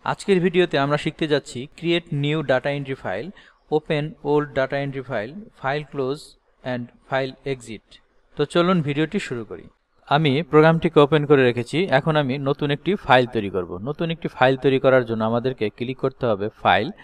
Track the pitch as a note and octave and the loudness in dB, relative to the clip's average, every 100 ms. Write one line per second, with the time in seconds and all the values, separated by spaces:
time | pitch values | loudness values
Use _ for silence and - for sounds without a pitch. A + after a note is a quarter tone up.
0 | - C#3 - F#3+ F3+ F3 F3 D3 C#3 D3 | -6 -6 0 2 2 2 0 0 0 -2
1 | D#3+ - D#3 C#3+ - B2 C#3 - E3 E3+ | -2 -4 0 0 -2 -14 -14 -8 -2 -2
2 | E3+ C#3+ C#3+ D#3 C#3+ B2+ D3 C#3+ C3+ C3+ | -2 -4 -2 -2 0 0 0 -6 -6 -8
3 | A2+ F#2+ D3+ - - _ _ D3+ - D#3 | -6 -8 -8 -14 -20 _ _ -4 -2 -4
4 | D3+ - C#3+ D3 D3 C3 C3+ C#3+ C#3 C3+ | -4 -8 -2 -2 0 -4 -2 -2 -6 -8
5 | B2 B2 G#2+ F3+ A3+ _ C3+ D3 D3+ C#3+ | -6 -6 -6 -12 -18 _ -6 -6 -6 -6
6 | C3 D3 - _ _ _ C3 B2 A#2+ _ | -4 -6 -10 _ _ _ -8 -8 -10 _
7 | _ C3+ C3+ - C#3 C3 A2+ G#2 _ - | _ -4 -4 -8 -10 -10 -10 -16 _ -20
8 | _ _ _ - D3 F3+ F3 F#3 D3 C#3+ | _ _ _ -4 0 2 2 2 0 -2
9 | D#3 G3+ - B2 G#2 F2 - _ _ _ | -2 -4 -6 -10 -10 -14 -18 _ _ _
10 | - C#3+ D#3+ C3 E3+ D3+ D#3 E3 E3 D#3 | -2 2 2 0 4 6 6 4 4 4
11 | C#3+ D#3 C#3+ C#3+ B2+ A#2 A#2 D3 F#3 C3+ | 6 4 4 4 4 2 -4 -4 2 2
12 | D#3+ D3+ C#3+ C#3 C#3 D3 D3 C#3+ D#3+ G3+ | 2 0 0 -2 -2 -2 -2 -4 -2 -4
13 | - B2+ B2 A#2+ G2+ F#2+ F2 F2+ A2+ D3 | 2 4 4 -2 -4 -6 -6 -8 -10 -6
14 | E3 E3 - - C3 C3+ C#3 C3 C3+ C3 | -6 -6 -10 0 2 2 2 2 4 2
15 | A#2 A2+ A2 A#2 B2 C3 G#2 - A#2+ C3 | 2 -2 -2 0 -2 -4 -6 -6 -10 -4
16 | C3+ - B2 G2+ G#2 _ A2+ F#2 B2+ - | -6 -2 -2 -2 -4 _ 2 2 2 -8